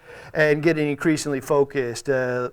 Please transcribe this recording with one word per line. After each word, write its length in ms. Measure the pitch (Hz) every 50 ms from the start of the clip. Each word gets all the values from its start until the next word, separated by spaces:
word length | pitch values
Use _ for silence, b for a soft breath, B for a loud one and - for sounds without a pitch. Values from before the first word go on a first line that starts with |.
| B B B B B B B
and 260 | 156 156 151 151 151
getting 300 | 147 170 160 156 151 147
increasingly 500 | 143 139 - 165 156 147 - 147 139 131
focused, 680 | - - 156 143 143 139 - 143 127 120 113 - - 143
uh, 420 | 135 127 127 127 123 123 123 127